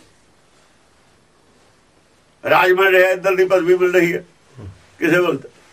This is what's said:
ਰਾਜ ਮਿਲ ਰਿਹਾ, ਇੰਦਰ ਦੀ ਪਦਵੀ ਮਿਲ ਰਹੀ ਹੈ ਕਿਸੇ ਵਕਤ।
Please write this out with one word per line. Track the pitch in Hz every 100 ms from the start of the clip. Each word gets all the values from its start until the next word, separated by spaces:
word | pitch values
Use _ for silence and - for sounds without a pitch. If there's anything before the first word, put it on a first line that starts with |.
| _ _ _ _ _ _ _ _ _ _ _ _ _ _ _ _ _ _ _ _ _ _ _ _
ਰਾਜ | 120 156 185
ਮਿਲ | 185 190 185
ਰਿਹਾ, | 185
ਇੰਦਰ | 185 190 185
ਦੀ |
ਪਦਵੀ | 185 185 165 185
ਮਿਲ | 180
ਰਹੀ | 180 170
ਹੈ | 175 - _ _ 123 101 - _ -
ਕਿਸੇ | 165 180
ਵਕਤ। | 175 139 - _ _